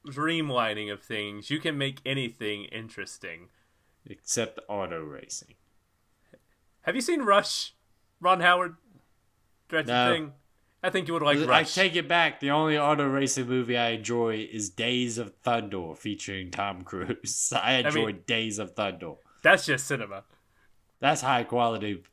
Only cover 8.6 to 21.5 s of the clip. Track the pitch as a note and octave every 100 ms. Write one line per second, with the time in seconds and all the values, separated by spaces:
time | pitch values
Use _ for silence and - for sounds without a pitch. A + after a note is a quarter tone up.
8.6 | F3 E3 _ - _ _ _ _ _ _
9.6 | - D#3+ B2 B2 B2 E3 D3+ - _ _
10.6 | _ _ F#3 F#3+ D#3+ E3 D3 C#3+ D#3 C3+
11.6 | D#3 F#3 F#3+ E3+ C#3+ F3 D#3+ - C#3 D3
12.6 | D#3 D3+ D3 D3 C#3 C3+ C3+ - B2 B2+
13.6 | A#2+ B2 A#2 A2+ G#2+ A#2+ A#2 A2 A2 A2
14.6 | G2+ F2+ A#2 B2 B2 A2+ G#2 - - -
15.6 | G#2 F#2+ E2 D#2 A2 G2 - F#2+ F2+ F2+
16.6 | G2+ F#2 F2+ F#2+ F2 A2+ - - - -
17.6 | G#2+ C3 C#3+ D3+ A2+ F#2+ - A#2 A2+ G2+
18.6 | F#2+ - G2+ E2+ F2 - _ _ D3+ F#3
19.6 | - C3 - C3 G#2 G2 - _ _ _
20.6 | _ _ _ - C3+ D#3 B2+ B2 A#2